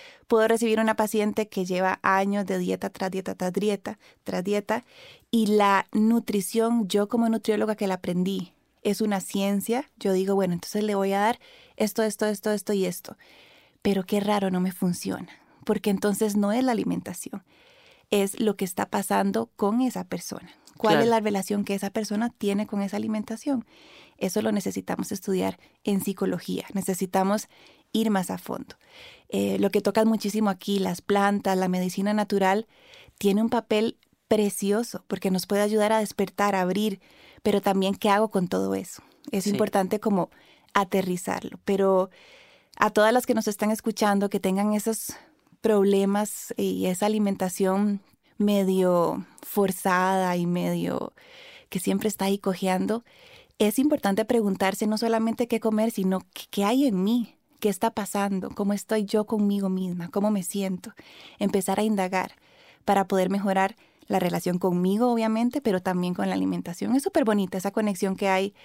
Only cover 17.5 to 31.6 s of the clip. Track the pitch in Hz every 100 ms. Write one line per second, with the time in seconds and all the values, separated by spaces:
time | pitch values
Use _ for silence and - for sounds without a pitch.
17.5 | _ _ _ - _ _ 202 196 - 214
18.5 | 196 190 - 202 202 190 196 196 220 226
19.5 | - 202 233 254 190 180 175 - - 180
20.5 | - - - 214 202 233 226 214 202 -
21.5 | 202 202 196 196 226 214 208 240 - 202
22.5 | 202 208 202 196 208 220 214 208 226 285
23.5 | 262 - - - - - _ 190 208 220
24.5 | 208 190 185 185 185 185 196 - 185 190
25.5 | - - _ - 196 202 190 190 180 -
26.5 | 185 - 196 190 180 190 190 190 208 -
27.5 | - - _ _ 220 226 196 180 180 -
28.5 | - - - _ - - - - 196 202
29.5 | 196 196 202 202 220 220 214 202 214 214
30.5 | 185 - 196 185 175 - 202 202 202 196
31.5 | 185